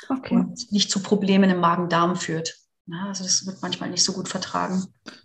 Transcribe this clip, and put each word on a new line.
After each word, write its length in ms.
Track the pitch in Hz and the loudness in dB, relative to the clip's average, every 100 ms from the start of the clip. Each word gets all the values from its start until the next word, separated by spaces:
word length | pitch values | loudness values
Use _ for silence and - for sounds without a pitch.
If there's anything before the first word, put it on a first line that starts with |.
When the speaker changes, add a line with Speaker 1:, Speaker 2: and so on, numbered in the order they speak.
| - | -6
Speaker 1:
Okay. 260 | 262 - - | -4 2 2
Speaker 2:
und 380 | 185 - - | 0 -6 -2
nicht 180 | 208 - | 0 0
zu 100 | 196 | -2
Problemen 480 | - 196 190 196 190 | 0 2 4 6 6
im 100 | 180 | 6
Magen-Darm 560 | 170 175 175 170 175 175 | 4 2 2 2 2 0
führt. 380 | - 160 165 - _ _ - | -4 -4 -6 -10 _ _ -12
Ja, 180 | 170 202 | -8 -8
also 160 | 190 | -6
das 220 | 185 - 190 | -2 -2 -2
wird 160 | 190 | -8
manchmal 280 | 185 185 - | -8 -6 -4
nicht 140 | 175 | 0
so 80 | - | 0
gut 160 | 185 185 | -2 -6
vertragen. 560 | 185 - 175 175 185 190 _ - - | -6 -4 -2 -2 -2 -4 _ -20 -20